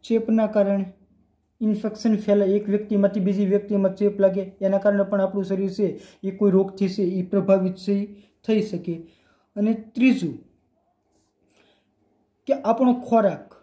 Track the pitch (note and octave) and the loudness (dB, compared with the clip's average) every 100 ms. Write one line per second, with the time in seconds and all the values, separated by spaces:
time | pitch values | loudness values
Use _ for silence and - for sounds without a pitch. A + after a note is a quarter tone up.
0 | - A3+ A3+ A3+ G#3+ G#3+ G3 G3 F#3 - | 0 -2 2 2 2 2 2 0 -4 -12
1 | _ _ _ _ _ _ A3 G#3 G#3+ - | _ _ _ _ _ _ -2 -2 -4 -2
2 | A#3 G#3 G#3 G3+ F#3+ G3+ G#3 G#3 G#3 G3+ | 0 0 2 2 2 0 0 -4 0 0
3 | G3 G3+ F#3 G3 G3 G3+ G3+ G3+ F#3+ F#3+ | 2 2 0 0 2 0 0 0 0 0
4 | G3+ G3+ F#3+ F#3 F#3+ - F#3+ G3 G3+ G3+ | -2 2 2 2 -8 -4 -2 0 2 0
5 | G3 G3+ F#3+ G3 F#3 F#3+ G3 F#3+ G3 - | 0 0 0 -2 -4 -4 -4 -2 -4 -4
6 | - _ F#3+ F#3+ G3+ F#3+ F#3+ - G3 G3+ | -16 _ -10 0 4 4 2 -2 -4 0
7 | F3+ F#3+ F3+ G3+ F#3+ F#3+ F#3 F#3 - G3+ | -2 -2 -2 -2 2 2 2 -4 -4 -2
8 | G3+ - _ _ - A3 G#3+ E3+ F3 E3 | -4 -12 _ _ -2 0 0 -6 -8 -10
9 | - _ _ _ _ G3+ G#3 A3+ - - | -12 _ _ _ _ -4 -2 -2 -6 2
10 | B3+ A3+ E3+ B2 - _ _ _ _ _ | 2 2 -2 -8 -18 _ _ _ _ _
11 | _ _ _ _ _ _ _ _ _ _ | _ _ _ _ _ _ _ _ _ _
12 | _ _ _ _ - C4+ G#3 A3+ B3+ B3 | _ _ _ _ -2 -2 0 2 2 2
13 | - A3+ G3+ D3+ - - | 2 2 2 -2 -14 -20